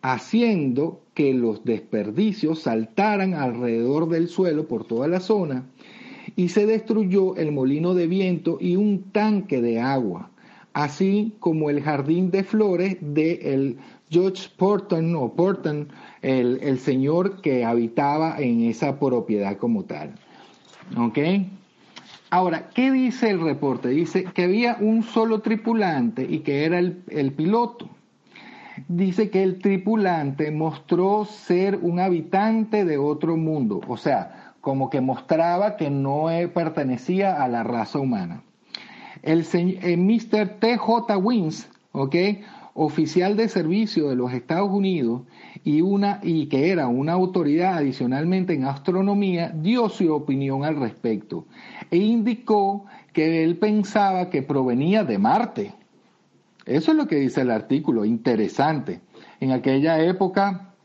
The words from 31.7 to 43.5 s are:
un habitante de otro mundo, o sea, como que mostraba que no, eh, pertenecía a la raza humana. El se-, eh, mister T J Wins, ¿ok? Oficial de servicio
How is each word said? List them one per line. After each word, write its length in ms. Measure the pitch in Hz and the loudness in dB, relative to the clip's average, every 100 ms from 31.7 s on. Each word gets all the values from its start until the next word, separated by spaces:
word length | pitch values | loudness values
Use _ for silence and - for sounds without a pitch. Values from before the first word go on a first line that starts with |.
| 196 | 0
un 160 | 175 175 | -2 0
habitante 880 | 190 175 143 190 214 226 220 214 185 | 0 0 0 0 2 0 0 0 0
de 120 | 151 | 0
otro 400 | 143 151 160 165 | 0 0 0 0
mundo, 440 | 160 156 117 98 - | 0 0 0 -2 -6
o 100 | 120 | -4
sea, 580 | 160 123 90 - - _ | 0 0 -2 -14 -20 _
como 280 | - 135 131 | -4 -2 -2
que 100 | 143 | -2
mostraba 800 | 131 131 - 160 170 175 208 214 | -2 -4 0 2 2 2 0 -2
que 140 | 156 | -2
no, 400 | 139 139 143 160 | -2 -2 -2 -2
eh, 160 | 165 175 | -2 -2
pertenecía 960 | 175 165 160 135 123 - 185 196 147 | -2 -2 -2 -2 -4 -2 0 2 0
a 40 | 139 | 0
la 140 | 117 | -2
raza 380 | 110 120 107 151 | -2 -4 -2 -2
humana. 420 | 135 113 87 85 - _ _ - - - - - | -2 -2 -4 -10 -18 _ _ -20 -20 -20 -20 -10
El 220 | - 165 | 0 0
se-, 340 | 160 175 180 185 | 2 0 0 -2
eh, 120 | 180 170 | -2 2
mister 600 | 185 226 233 214 202 - | 4 2 2 0 0 0
T 180 | 226 233 | 0 0
J 380 | - 233 226 202 | 0 0 2 0
Wins, 520 | 196 240 160 - - _ _ | 2 2 0 -4 -14 _ _
¿ok? 240 | 139 135 170 190 202 - - - - | -4 0 2 2 -2 -8 -20 -18 -2
Oficial 600 | 156 156 151 180 185 208 | -2 0 0 2 2 2
de 120 | |
servicio 600 | 226 | 0